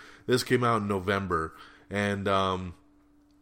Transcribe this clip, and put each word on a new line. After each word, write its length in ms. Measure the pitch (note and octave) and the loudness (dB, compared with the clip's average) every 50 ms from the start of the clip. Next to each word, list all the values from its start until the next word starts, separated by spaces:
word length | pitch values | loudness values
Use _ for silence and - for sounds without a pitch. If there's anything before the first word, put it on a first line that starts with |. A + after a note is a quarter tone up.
| - - - - - | -20 -20 -20 -12 0
This 160 | - B2 A#2+ - | 0 0 2 2
came 200 | - C3 A#2+ A#2+ | 2 0 2 4
out 180 | A#2 A#2 G#2+ | 2 2 2
in 60 | G#2 | 0
November, 680 | G2+ G#2 F#2+ F2+ G2 G2+ G2 G2 F#2 F2 D#2+ D#2+ D#2 - - - - - - - - | 0 -2 0 0 0 0 0 0 0 -2 -2 -2 -4 -8 -14 -20 -20 -20 -20 -14 -6
and, 380 | G2 G#2 G#2 G2+ G2+ G2 G2 | -4 -2 0 0 -2 -2 0
um, 480 | G2+ G2 F#2+ F#2+ F#2+ F#2+ F#2 F#2 F2+ F2 - _ _ _ _ _ _ _ - _ _ _ _ | 0 2 2 2 2 0 -2 -4 -8 -12 -14 _ _ _ _ _ _ _ -20 _ _ _ _